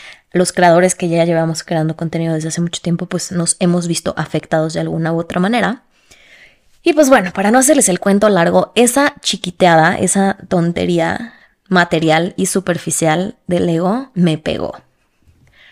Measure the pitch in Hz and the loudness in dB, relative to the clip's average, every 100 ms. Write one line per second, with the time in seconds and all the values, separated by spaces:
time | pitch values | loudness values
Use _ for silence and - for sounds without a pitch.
0 | - - _ 180 180 - 175 165 185 - | -20 -20 _ -2 0 2 4 6 4 0
1 | 175 165 165 165 165 160 - 165 156 160 | -2 0 0 0 -2 -4 -4 -2 -2 -4
2 | 170 165 165 160 160 165 170 - 175 170 | -6 -4 -2 -4 -4 -4 -4 -4 -4 -4
3 | 175 175 - 180 170 - 180 175 175 160 | -4 -8 -6 -4 -4 -2 0 0 -2 -4
4 | - - 156 156 - 160 156 165 160 165 | -6 -6 -6 -6 -2 -2 -2 -4 -4 -4
5 | 160 165 165 180 190 240 202 247 _ _ | -4 -4 -4 -2 -2 0 -2 -4 _ _
6 | _ _ _ - - _ _ _ 339 294 | _ _ _ -20 -20 _ _ _ 0 2
7 | 269 262 180 196 202 247 262 302 208 180 | 4 4 2 -2 2 4 4 2 2 0
8 | 202 202 214 185 170 180 - - 240 277 | 0 2 2 2 2 2 0 2 2 2
9 | 285 - - 196 - - 180 165 160 - | 0 -2 -8 -8 -8 0 4 6 4 2
10 | 180 196 196 - - 180 170 170 180 170 | 0 0 0 -2 -4 -2 0 -2 -2 0
11 | 165 - 233 - _ _ - 185 170 165 | -2 -4 -10 -16 _ _ -2 0 2 0
12 | 160 160 175 175 190 196 185 170 - - | 2 2 0 -2 -2 -2 -2 -4 -6 -2
13 | 160 156 190 - - 175 175 165 180 233 | 0 0 -4 -8 -4 -2 0 0 0 -2
14 | 269 185 175 156 160 - - - _ _ | -4 0 0 0 -4 -6 -6 -12 _ _
15 | _ _ _ _ _ _ _ | _ _ _ _ _ _ _